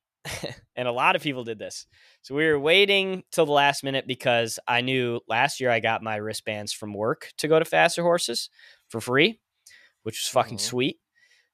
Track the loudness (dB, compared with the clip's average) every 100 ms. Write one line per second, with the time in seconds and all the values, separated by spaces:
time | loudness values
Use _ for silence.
0 | _ _ -14 -10 -10 -12 _ -6 -4 0
1 | 0 0 -2 -6 -8 -10 -12 -14 -18 _
2 | _ _ -8 0 2 2 4 6 6 4
3 | 0 -4 -4 0 4 4 4 2 -2 -4
4 | -4 -4 0 2 0 -4 -2 -2 0 0
5 | 0 -2 0 2 2 0 0 2 0 -2
6 | -4 -6 -6 -8 -8 -8 -8 -10 -10 -4
7 | -4 -4 -10 -6 2 2 4 2 2 2
8 | 0 0 -2 -6 -8 _ -20 _ _ -8
9 | 0 4 4 0 _ _ _ -20 _ _
10 | -12 -8 -2 0 0 -2 -4 -2 -2 -4
11 | _ _ _ _ _